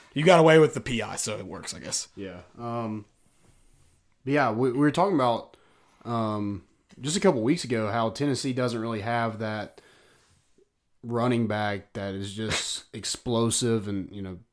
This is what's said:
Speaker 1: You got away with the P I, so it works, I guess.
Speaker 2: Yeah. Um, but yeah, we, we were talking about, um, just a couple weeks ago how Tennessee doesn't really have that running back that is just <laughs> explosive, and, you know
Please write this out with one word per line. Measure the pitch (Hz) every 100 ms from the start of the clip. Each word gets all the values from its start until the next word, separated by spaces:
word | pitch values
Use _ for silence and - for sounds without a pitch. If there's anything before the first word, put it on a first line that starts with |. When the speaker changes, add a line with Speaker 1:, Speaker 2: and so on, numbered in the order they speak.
| -
Speaker 1:
You | 135
got | 156 175
away | 160 160
with | 151
the | 127
P | 113 120
I, | 101 95
so | - 104
it | 95
works, | 92 78
I | -
guess. | 67 - - -
Speaker 2:
Yeah. | 95 90 - -
Um, | 117 120 113 107 104 _ _ _ _ _ _ _ _ _ _ _
but | 127
yeah, | 143 127
we, | 110 131
we | 123
were | 147
talking | 143 196 170
about, | 123 113 - - _ _ _ _ -
um, | 117 110 107 104 101 - _ _ -
just | 135 180
a |
couple | 196 139
weeks | 113 170 120
ago | 117 107
how | 117 113
Tennessee | 113 143 127 135
doesn't | 127 123 113
really | 113 113
have | 104 117 117 107
that | 110 107 98 - - _ _ _ _ _ _ _ _ _ _ _
running | 117 117 120 120 113
back | 107 104 101 -
that | - 98
is | 98 98
just | 98 110 92 - - -
<laughs> |
explosive, | 113 - - - 117 113 107 123 113 101
and, | 101 90
you | 101
know | 95 90 -